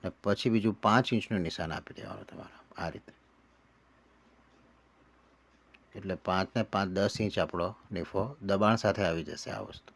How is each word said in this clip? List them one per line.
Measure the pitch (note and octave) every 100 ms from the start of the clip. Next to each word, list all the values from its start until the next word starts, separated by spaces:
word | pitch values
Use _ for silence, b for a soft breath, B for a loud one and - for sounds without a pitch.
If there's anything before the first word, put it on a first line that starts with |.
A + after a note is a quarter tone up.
અને | F#2 -
પછી | - G2+ -
બીજું | A2+ G#2+ G2+
પાંચ | G#2+ A2+ A#2+
ઇંચનું | A2+ - G#2+
નિશાન | E2 - E2
આપી | D#2+ -
દેવાનું | - - D2+ -
તમારે | - - - - -
આ | E2
રીતે. | - - - _ _ _ _ _ _ _ _ _ _ _ _ _ _ _ _ _ _ _ _ _ _ _ _ _ - _
એટલે | - F#2+
પાંચ | F2+ - F#2 F#2+ A#2
ને |
પાંચ | G#2+ G2+ G2
દસ | F#2 G2+ -
ઇંચ | G#2+ G2
આપણો | E2 F2+ F2 G#2+ -
નેફો | F#2 E2 G2 A2 C#3+
દબાણ | G2 G2 G#2+ A2+
સાથે | G#2+ G2
આવી | F#2+ E2
જશે | D2+ - -
આ | G2+
વસ્તુ. | G2+ - -